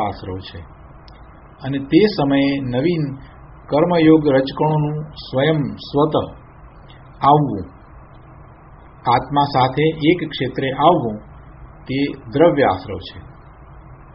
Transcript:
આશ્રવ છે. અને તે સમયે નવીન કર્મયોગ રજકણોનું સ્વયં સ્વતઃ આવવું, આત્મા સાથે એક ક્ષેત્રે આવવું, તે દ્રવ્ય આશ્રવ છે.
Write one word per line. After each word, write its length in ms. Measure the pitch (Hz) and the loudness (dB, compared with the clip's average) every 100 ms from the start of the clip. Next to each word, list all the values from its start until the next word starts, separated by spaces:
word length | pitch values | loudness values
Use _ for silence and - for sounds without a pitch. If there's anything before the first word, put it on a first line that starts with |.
| 104 | -2
આશ્રવ 300 | 95 98 92 | -6 -10 -12
છે. 220 | 95 92 80 - - - - - - - - - | -12 -18 -18 -20 -20 -20 -20 -20 -20 -20 -20 -14
અને 140 | 135 139 | -8 -8
તે 240 | 139 160 208 | 2 4 4
સમયે 520 | 180 139 139 139 139 | 2 0 2 2 -2
નવીન 440 | 127 123 160 165 139 131 - - - - - | -4 -2 0 0 -4 -8 -16 -20 -20 -18 -4
કર્મયોગ 600 | 139 175 170 160 156 147 | 0 2 4 6 6 4
રજકણોનું 760 | 135 135 - 156 151 151 151 - | 2 0 -2 0 0 -2 -4 -10
સ્વયં 480 | - - 131 151 156 117 104 | -14 -6 0 0 0 -2 -8
સ્વતઃ 420 | - 143 156 151 - - - - - - - - - - | -4 0 0 0 -4 -12 -20 -20 -20 -20 -20 -20 -20 -2
આવવું, 440 | 139 151 135 104 87 - - - - - - - - - - - - - - | 4 4 2 -6 -10 -16 -20 -20 -20 -20 -20 -20 -20 -20 -20 -20 -20 -8 0
આત્મા 360 | 123 131 143 | 0 0 -2
સાથે 400 | 143 131 131 139 | 0 2 0 2
એક 460 | 156 156 147 175 156 | 0 0 0 0 -2
ક્ષેત્રે 400 | - 127 - 135 | -6 -6 -4 -6
આવવું, 480 | 135 151 - 117 107 - - - - - - | 2 2 2 0 -8 -16 -20 -20 -20 -20 -20
તે 160 | - 131 143 - 120 | -8 -4 -4 -6 -6
દ્રવ્ય 320 | 135 170 143 | 2 4 4
આશ્રવ 340 | 113 92 - 92 | 2 0 -6 -12
છે. 220 | - - - - - - - - - - - | -14 -20 -20 -20 -20 -20 -20 -20 -20 -20 -20